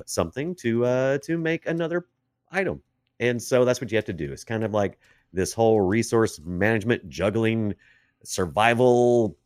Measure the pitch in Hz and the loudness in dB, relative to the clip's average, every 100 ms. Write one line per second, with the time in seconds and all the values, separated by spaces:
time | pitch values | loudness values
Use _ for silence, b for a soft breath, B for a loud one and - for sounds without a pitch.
0 | - 104 82 123 160 175 117 117 123 127 | -8 -4 -4 -6 -10 -6 -2 0 0 0
1 | 131 143 - 165 160 165 - 165 160 175 | 0 -2 -4 -4 -4 -4 -4 -4 -4 -4
2 | 175 _ _ _ _ 180 175 73 - _ | -6 _ _ _ _ -4 -4 -6 -14 _
3 | _ - 120 120 - 127 123 123 107 107 | _ -4 -2 -2 0 2 2 0 -2 -2
4 | 110 85 71 67 - 110 110 104 98 - | -2 -6 -8 -10 -8 -4 -2 0 -2 -4
5 | b b b 87 90 - 113 110 92 113 | b b b -4 -4 2 4 4 4 2
6 | 113 117 110 - 78 87 104 113 110 117 | 2 2 0 -2 -10 -2 0 0 0 -2
7 | 95 67 98 110 113 113 107 95 b b | -4 -4 -2 0 0 0 -2 -6 b b
8 | b b - - 90 71 117 120 127 120 | b b -10 -6 -2 2 2 4 4 6
9 | 120 120 107 - | 4 4 2 -4